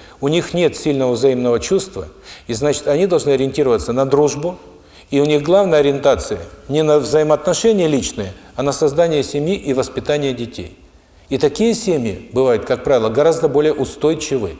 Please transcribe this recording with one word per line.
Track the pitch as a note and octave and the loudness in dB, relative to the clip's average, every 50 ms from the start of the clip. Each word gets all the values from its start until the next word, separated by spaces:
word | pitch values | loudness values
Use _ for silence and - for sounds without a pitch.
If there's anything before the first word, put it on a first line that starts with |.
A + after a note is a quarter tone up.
| - - - - | -20 -20 -10 -6
у | C3+ | -4
них | C#3+ D#3+ F3 E3 - | -2 0 -2 -2 -2
нет | - F3 E3+ C#3+ - | -2 0 0 0 0
сильного | - - D#3 C#3+ C3+ C3 B2+ | -2 -2 -2 0 0 0 0
взаимного | B2 A2 C3+ C3+ B2+ B2 B2 A#2+ A#2 A2+ | 0 2 2 2 2 2 0 0 0 -2
чувства, | - - F#3+ F#3+ - - - F#2+ D#2+ D#2+ - - - - - - - - | -2 -2 -2 -2 -2 -6 -10 -12 -14 -14 -16 -20 -20 -20 -20 -14 -10 -8
и, | A#2+ | -4
значит, | A2 C#3+ D3 C3+ - - D3 | -2 0 0 -2 0 -2 0
они | C#3+ D#3+ G3 | 0 0 2
должны | F#3 F3 D3 C#3 C#3+ | 2 0 0 2 2
ориентироваться | C#3 B2+ C3+ C3 - D3+ C#3 B2+ A2+ G2 - A#2+ | 0 2 0 0 0 0 2 2 2 0 0 -2
на | A#2 C3 C3+ | -2 -2 0
дружбу, | C3+ C#3 C#3+ D3+ C#3 B2 C#3+ D#3 F3 F#3 - - - - - - - - - - - | 2 4 4 4 2 0 -2 -6 -6 -8 -10 -14 -20 -20 -20 -20 -20 -20 -20 -8 -2
и | C#3+ C#3 | 0 0
у | C#3+ | 2
них | D3+ D3+ D3 C#3+ | 2 2 0 2
главная | E3 F#3 G3+ G3+ F3+ D#3 D3+ | 2 4 4 4 4 4 4
ориентация | C#3 C#3+ C#3 C#3 C3 C#3 A#2+ - - - G#2 F2+ F2+ - - - - - | 4 4 2 2 2 2 2 2 -2 -6 -8 -8 -10 -12 -20 -16 -8 -4
не | C#3 D#3 | -2 0
на | D#3 D3+ D3 D3 | 2 4 4 2
взаимоотношения | B2+ G#2 C#3 D#3 D3+ D3+ D3+ C#3+ - F#3 F3 - - A3+ G#3+ F#3+ E3+ | 2 2 2 2 2 2 2 2 2 0 0 2 2 2 2 2 2
личные, | D#3 D3 B2 - - - A2 G2 F#2 F#2 - - - - | 2 2 0 -2 -4 -6 -8 -8 -10 -12 -16 -20 -12 -8
а | B2+ C#3 | -4 -2
на | C#3+ | -2
создание | C3+ - D#3 C#3+ C#3 E3+ E3+ E3+ D#3 C#3+ | 0 0 0 0 2 2 2 2 2 0
семьи | B2+ - - D3 D3 F3 G3 | -2 -2 -4 -4 -2 -2 -4
и | F#3+ - C#3+ | -2 -2 -2
воспитание | B2+ C3 B2+ - - B2+ - - D3 D3 C#3+ C3+ B2 | -2 -2 -2 -2 -6 -6 -4 -2 -2 -2 -2 -4 -4
детей. | A#2 A#2 A2+ - G#2 F2 - - - - - _ _ _ _ _ _ - - | -6 -8 -10 -10 -12 -14 -14 -16 -20 -20 -20 _ _ _ _ _ _ -8 -6
И | C3+ B2+ | -2 0
такие | D#3 C#3 - - A3 A#3 G#3+ | 0 0 2 2 0 0 0
семьи | - - F#3+ E3 C#3 A#2 G#2 F2+ F2+ - - | 0 0 0 0 0 -2 -4 -6 -8 -10 -4
бывают, | A#2+ C3 C3 B2+ A#2 G#2+ - | -2 0 2 2 2 0 0
как | - B2+ A#2 | -4 -4 -2
правило, | - D3 C3+ A#2 A2 A2 | 0 0 2 2 2 0
гораздо | A2 C#3 D3 E3 D#3 D#3+ E3 D3 | 2 2 2 2 2 2 0 0
более | C3+ D3 D3+ D#3 | 2 2 2 2
устойчивы, | - - B2+ - - - D3 D3+ E3 C3 - - C#3 B2 G#2 F2 E2 | 0 -2 -4 -6 -4 -2 0 0 0 -2 -4 -4 -4 -4 -4 -6 -8